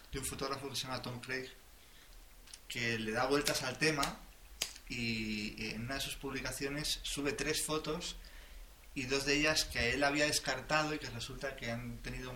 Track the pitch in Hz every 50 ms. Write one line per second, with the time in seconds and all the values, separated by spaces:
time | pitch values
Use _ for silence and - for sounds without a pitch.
0 | - - - 139 131 - 151 139 143 131 139 127 139 135 120 - - 131 127 123
1 | - 127 123 120 - - 131 131 127 - - - - - - - - - - -
2 | - - - - - - - - - - - - - - - 127 120 117 117 110
3 | 110 110 110 120 127 131 143 147 147 - 147 - 135 127 117 - 151 156 151 139
4 | 139 - - - - - - - - - - - - - - - - - 127 120
5 | 120 117 113 110 110 107 107 104 104 104 101 107 110 110 107 110 117 127 139 139
6 | - 147 - - 143 135 131 127 123 131 127 - 139 139 143 147 147 - - -
7 | - - - 147 143 143 139 143 143 151 156 - - - 151 156 - 147 156 180
8 | - - - - - - - - - - - - - - - - - - - 139
9 | 127 127 139 139 135 143 143 147 151 156 156 - - - - 123 117 117 127 139
10 | 143 139 143 147 151 151 147 - - 143 131 123 120 - 151 156 151 151 151 147
11 | 139 127 113 117 - - 127 123 143 139 127 - 127 117 117 120 120 117 117 -
12 | - 123 127 127 127 127 127